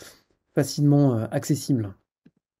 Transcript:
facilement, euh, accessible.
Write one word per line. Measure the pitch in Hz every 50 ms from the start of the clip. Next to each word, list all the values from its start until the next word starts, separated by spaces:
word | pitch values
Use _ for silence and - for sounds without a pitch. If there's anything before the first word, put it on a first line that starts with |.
| - - - _ _ _ _ _ _ _ -
facilement, | - 139 139 - - 147 143 143 143 143 135 120
euh, | 110 113 - -
accessible. | 143 - - 147 120 - - 143 117 107 98 98 _ _ _ _ _ _ _ _ _ _ _ _ _